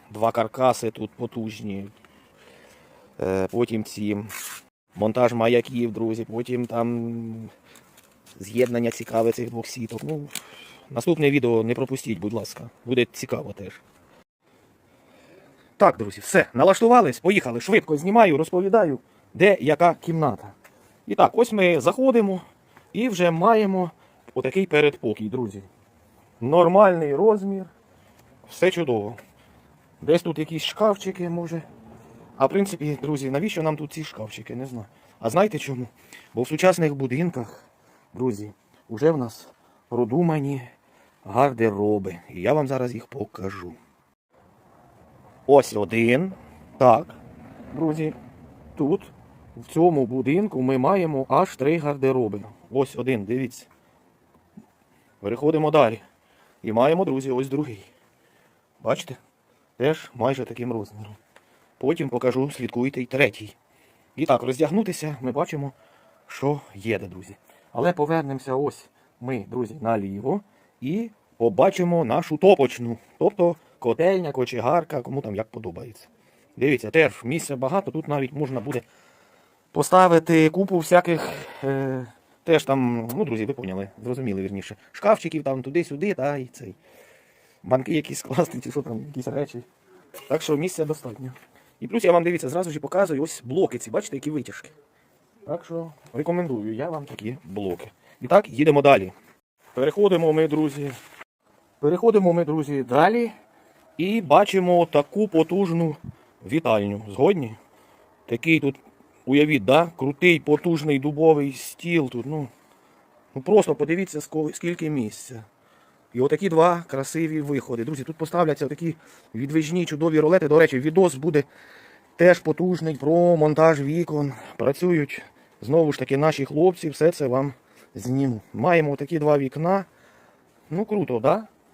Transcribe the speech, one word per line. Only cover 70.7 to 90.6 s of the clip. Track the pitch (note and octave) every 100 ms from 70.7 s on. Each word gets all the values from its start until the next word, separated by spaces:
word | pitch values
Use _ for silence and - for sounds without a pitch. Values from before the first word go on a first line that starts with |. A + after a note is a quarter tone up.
| _
і | B2+ F#3+ A#3 - _ -
побачимо | A#2 E3+ F3+ F#3 F3 E3+ B2+
нашу | C#3 E3 D#3
топочну. | F#3+ G3 B2+ - A#2+ A#2 _ _
Тобто | E3+ - E3+ - _ _
котельня, | A#2+ A2+ E3+ F#3+ E3
кочегарка, | C3 B2 A#2+ A#2 E3+ D#3+ C#3+
кому | A#2+ C3+
там | A#2+ G2
як | A2
подобається. | A#2+ A2 E2 A#2 G#2+ - _ _ _ _ -
Дивіться, | C3 C3+ G#2+
теж | D#3+ D3+ -
місця | A#2 D#3 - C3+
багато, | C3 F#3 G3
тут | D#3 D3+
навіть | D3 C3
можна | C#3+ C#3+ C3
буде | A2 C3 - _ _ _ _ _ _ _ _
поставити | - C#3+ F#3 F#3 E3 D#3+ E3 D#3
купу | E3 G3 F#3
всяких, | D#3 F3 F3 D#3+ - - - -
е, | C3+ C3+ C3+ C3 A#2+ _ _ _
теж | - D#3
там, | - C3+ B2 A#2+ A2+ C3+
ну, | G3+
друзі, | A2+ G#2+
ви |
поняли, | C3+ F#2+ F#2 G2 -
зрозуміли, | A2+ B2 B2+ G2
вірніше, | F#2+ G2 - - _
шкафчиків | - G3+ A3 E3 D#3
там | C#3+ C3
туди-сюди, | C3+ D#3 E3 C#3+ G3
та | F#3 C3+ C#3+
й | B2+
цей. | - A2+ F#2 _ _ - _ _ _ _ _
Банки | - B2+ -
якісь | D#3+ D3 C#3
скласти, | - - E3+ C3
чи | A#2+
що | D3
там, | C3 A2+ C#3
якісь | C#3 C3+
речі. | C#3+ D3 A#2+ - _ _ - _ - -
Так | D#3
що | -
місця | D3